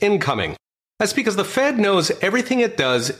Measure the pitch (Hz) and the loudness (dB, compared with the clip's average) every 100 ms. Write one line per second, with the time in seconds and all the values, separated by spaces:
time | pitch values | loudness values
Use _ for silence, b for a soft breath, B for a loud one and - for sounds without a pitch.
0 | 202 196 143 113 82 73 _ _ _ - | 0 2 0 -2 -4 -8 _ _ _ -4
1 | 208 277 226 196 190 262 277 247 202 190 | -2 0 -2 -2 -2 0 0 2 2 2
2 | 156 - 185 247 240 254 233 233 131 123 | 0 0 0 0 0 0 0 0 0 2
3 | 123 - | 0 -4